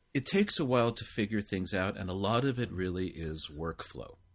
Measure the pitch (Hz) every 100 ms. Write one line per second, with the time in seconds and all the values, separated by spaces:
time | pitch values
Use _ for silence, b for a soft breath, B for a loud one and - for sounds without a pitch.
0 | _ 139 131 196 208 - 143 123 117 117
1 | - - 104 110 101 95 92 98 95 104
2 | 92 95 98 117 135 123 117 90 92 90
3 | 92 - 80 80 - 73 82 80 - 65
4 | 50 - _